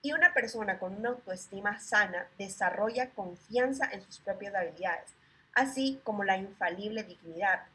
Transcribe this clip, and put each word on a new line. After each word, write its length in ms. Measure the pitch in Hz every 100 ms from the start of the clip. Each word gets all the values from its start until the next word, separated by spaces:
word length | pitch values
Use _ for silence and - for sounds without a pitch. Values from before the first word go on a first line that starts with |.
Y 100 | 285
una 220 | 320 349
persona 460 | - 220 226 208 190
con 160 | 185 202
una 140 | 233
autoestima 680 | 247 - 185 - 196 202 214
sana 480 | - 214 196 175 - -
desarrolla 720 | 196 - 185 - 214 233 254
confianza 760 | - 185 180 _ 233 262 269 -
en 120 | 196
sus 180 | - -
propias 340 | - 190 202
habilidades, 600 | 196 165 160 185 170 - - _ _ _
así 480 | - 269 262 269 269
como 220 | - 208 196
la 120 | 190
infalible 680 | 196 - 180 185 208 220
dignidad. 600 | 196 175 165 165 196 185 -